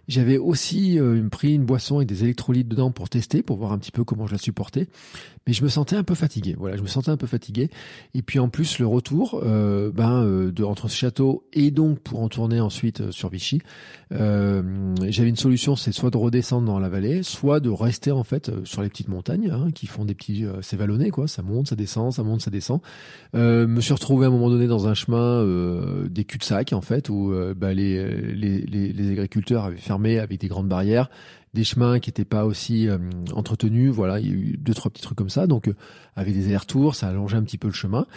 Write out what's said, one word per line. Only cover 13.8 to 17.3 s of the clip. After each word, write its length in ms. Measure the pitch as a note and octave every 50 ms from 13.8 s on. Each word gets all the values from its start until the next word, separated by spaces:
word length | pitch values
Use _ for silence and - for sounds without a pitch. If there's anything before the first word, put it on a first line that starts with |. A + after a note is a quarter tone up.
| - - - - _ - -
euh, 800 | - G#2+ G#2 G#2 G2+ G2+ G2+ G2 F#2+ F#2 F#2 G2 G2 F#2+ F#2+ F#2 F#2 F#2 G#2
j'avais 180 | A2 A#2 A#2
une 80 | A#2 A#2
solution, 400 | - - C3 B2+ A#2+ - C#3+ C#3
c'est 160 | - - A2+
soit 200 | - - B2 B2
de 60 | -
redescendre 480 | A2 A2+ A#2+ A#2+ B2 - - B2+ B2 A#2
dans 140 | G#2+ G2 F#2+
la 80 | F#2+
vallée, 360 | F2+ F#2 F#2+ G2+ A#2+ E3 F#3+ F3+
soit 360 | -